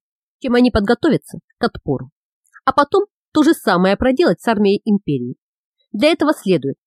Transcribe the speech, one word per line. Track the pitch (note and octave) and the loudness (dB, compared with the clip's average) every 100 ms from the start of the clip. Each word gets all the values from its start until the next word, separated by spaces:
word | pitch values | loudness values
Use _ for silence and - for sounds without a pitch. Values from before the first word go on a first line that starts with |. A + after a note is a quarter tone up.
| _ _ _ _ | _ _ _ _
чем | C4 A#3+ | -2 2
они | B3 | 2
подготовятся | A3 G3+ A#3+ D#4+ - - E3+ - _ | 2 0 0 0 -2 -4 -18 -20 _
к | |
отпору. | A#3 - - B2+ C3 _ _ _ _ - - | -6 -6 -6 -6 -8 _ _ _ _ -6 -2
А | |
потом | C#4+ C#4+ G4 G4+ _ _ | 0 0 -2 -4 _ _
то | D4+ | 0
же | D4 | 0
самое | - A3 F#3 F#3 G3+ | 0 0 0 2 0
проделать | B3 C4 D#4+ E3+ | 0 0 0 0
с | A#3+ | -2
армией | G3 G3+ G3+ F3+ | 0 0 0 -2
империи. | G3+ - C3+ B2 - _ _ _ _ _ | -2 -2 -6 -6 -12 _ _ _ _ _
Для | G#3 D4 | -2 0
этого | E4+ D4+ | 2 0
следует, | - F#3+ D#3+ C#3 - | -2 -2 -2 -2 -10